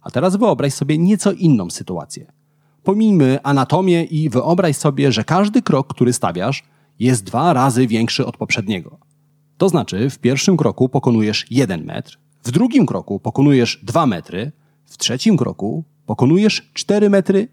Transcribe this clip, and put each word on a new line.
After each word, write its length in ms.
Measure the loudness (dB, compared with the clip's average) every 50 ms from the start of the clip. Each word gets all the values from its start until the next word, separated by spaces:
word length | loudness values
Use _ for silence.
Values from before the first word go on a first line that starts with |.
A 100 | _ -6
teraz 260 | -4 0 0 0 2
wyobraź 380 | 2 2 2 2 2 0 -4 -2
sobie 240 | -4 -2 -2 0 2
nieco 340 | 2 2 2 2 2 -2 -2
inną 380 | 2 4 4 4 4 2 -4
sytuację. 640 | -8 -12 -10 -10 -10 -10 -10 -12 -16 -18 -18 _ _ _ _ _ _ _ _ _ _ _ _
Pomijmy 560 | -2 0 2 2 4 4 4 4 4 2 0 0
anatomię 640 | 0 0 0 0 0 0 0 2 2 0 0 0
i 260 | -2 -2 -2 -2 0
wyobraź 460 | -2 -2 0 0 0 2 2 0 -2
sobie, 360 | 0 -2 -2 0 2 0 0 0
że 120 | 0 -2
każdy 380 | 0 0 0 0 0 0 -2 0
krok, 320 | 0 0 0 0 -4 -2
który 180 | 0 0 0 0
stawiasz, 520 | -2 -4 -4 -4 -4 -4 -4 -6 -6 _ _ _ _ _ _ _ _
jest 260 | 0 0 0 0 -2
dwa 280 | -6 -4 -2 0 0 2
razy 340 | 2 2 0 2 0 0
większy 400 | 0 2 0 0 -2 -2 -4 -4
od 100 | -6 -6
poprzedniego. 640 | -10 -6 -4 -4 -4 -2 -4 -6 -6 -6 -12 -20 _ _ _ _ _ _ _ _ _ _ _ _ _
To 100 | 0 2
znaczy, 420 | 2 0 -2 -2 -4 -2 -2 -4
w 80 | -4 -2
pierwszym 380 | 0 0 0 2 2 2 2
kroku 320 | 2 2 0 0 0 -2 0
pokonujesz 580 | 0 0 0 2 2 2 0 0 -2 -4 -6 _
jeden 340 | 0 0 0 0 -2 -8 -8
metr, 340 | -10 -12 -12 -12 -14 -20 _ _ _ _ _ _
w 60 | -2
drugim 360 | 0 0 0 2 2 2 2
kroku 340 | 2 0 -6 -6 -6 -8 -6
pokonujesz 600 | _ -6 0 2 4 4 4 4 2 2 -2 -8 -10
dwa 240 | -4 -2 0 0
metry, 460 | 0 -2 -4 -8 -10 -10 -8 -8 -8 -12 _ _ _ _ _ _
w 100 | _ -12
trzecim 400 | -8 -6 -6 -6 -2 0 2 2
kroku 480 | 2 0 -2 -4 -6 -6 -6 -6 -6 -10 _ _ _ _
pokonujesz 640 | -8 -2 0 2 4 4 4 2 2 0 -2 -10 _ _
cztery 360 | -14 -4 -2 0 2 2 2
metry 380 | 2 2 2 2 0 0 0 -4